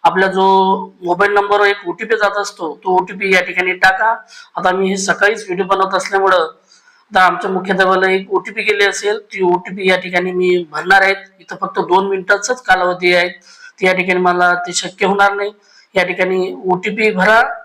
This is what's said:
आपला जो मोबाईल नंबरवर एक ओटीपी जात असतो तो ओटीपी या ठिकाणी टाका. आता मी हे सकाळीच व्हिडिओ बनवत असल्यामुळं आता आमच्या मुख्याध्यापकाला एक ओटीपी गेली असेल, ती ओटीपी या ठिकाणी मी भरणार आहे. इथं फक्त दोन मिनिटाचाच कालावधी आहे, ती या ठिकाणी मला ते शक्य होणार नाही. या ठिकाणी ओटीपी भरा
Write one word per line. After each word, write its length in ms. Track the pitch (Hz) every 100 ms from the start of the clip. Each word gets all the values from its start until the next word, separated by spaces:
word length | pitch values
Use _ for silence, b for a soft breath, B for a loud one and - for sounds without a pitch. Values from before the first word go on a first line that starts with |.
आपला 240 | 170 175 190
जो 500 | 190 190 190 190 196 - _
मोबाईल 300 | 175 175 202
नंबरवर 340 | 202 202 208 202
एक 100 | 202 175
ओटीपी 300 | 170 220 220
जात 140 | 202
असतो 500 | 202 202 - 170 143
तो 60 | 190
ओटीपी 440 | 185 185 190 196
या 80 | 185
ठिकाणी 300 | 180 180 185
टाका. 440 | 185 190 190 220 226 - B B -
आता 160 | 180
मी 160 | 185 190
हे 80 | 190
सकाळीच 480 | 190 175 202 220
व्हिडिओ 200 | - 180
बनवत 300 | 185 190 196
असल्यामुळं 540 | 190 185 196 190 185 160 - b b b b
आता 160 | b 202
आमच्या 300 | 185 180 196
मुख्याध्यापकाला 600 | 190 185 185 185 185 190
एक 200 | 190 196
ओटीपी 320 | 190 185 214
गेली 220 | 208 202
असेल, 340 | 202 190 202 214
ती 240 | - 202
ओटीपी 460 | 185 180 180 190 185
या 80 | 185
ठिकाणी 340 | 180 180 185
मी 340 | 180 180 180 165
भरणार 320 | 151 170 190
आहे. 120 | 190 190 - _
इथं 160 | - 180
फक्त 180 | 190 202
दोन 300 | 165 180 196
मिनिटाचाच 540 | 190 185 202 196 247
कालावधी 520 | - 185 180 180 180
आहे, 140 | 180 175 180 B B B _
ती 60 | 185
या 60 |
ठिकाणी 280 | 185 190 180
मला 340 | 180 180 180
ते 180 | 175 180
शक्य 340 | 175 180 - 196
होणार 260 | 196 202
नाही. 200 | 202 202 208 b b b 190
या 80 |
ठिकाणी 500 | 180 180 185 185 185 - 185
ओटीपी 440 | 185 208 202 214
भरा 320 | 190 190 220 254 -